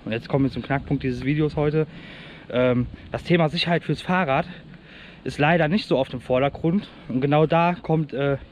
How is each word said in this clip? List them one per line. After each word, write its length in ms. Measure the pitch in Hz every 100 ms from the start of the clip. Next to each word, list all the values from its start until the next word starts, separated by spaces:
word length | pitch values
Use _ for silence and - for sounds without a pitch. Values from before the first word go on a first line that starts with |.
| -
und 60 |
jetzt 180 | 113 -
kommen 160 | 139 135
wir 40 |
zum 120 | 123
Knackpunkt 400 | - 139 - 139
dieses 240 | 131 123 127
Videos 280 | 151 151
heute, 320 | 147 147 156 156 - - - - - -
ähm, 360 | 123 127 123 123 - -
das 120 | 117
Thema 260 | - 175 156
Sicherheit 340 | 175 170 165
fürs 160 | - 147
Fahrrad 460 | - 185 156 135 - - - - - - - -
ist 140 | - -
leider 300 | 147 170 151
nicht 180 | 208 -
so 120 | 127
oft 160 | 135
im 60 | 123
Vordergrund. 680 | - 127 139 - 165 196 - - -
Und 120 | 127
genau 240 | 139 151
da 300 | 156 165 170
kommt, 400 | 175 - 160 147
äh, 240 | 123 139 135 -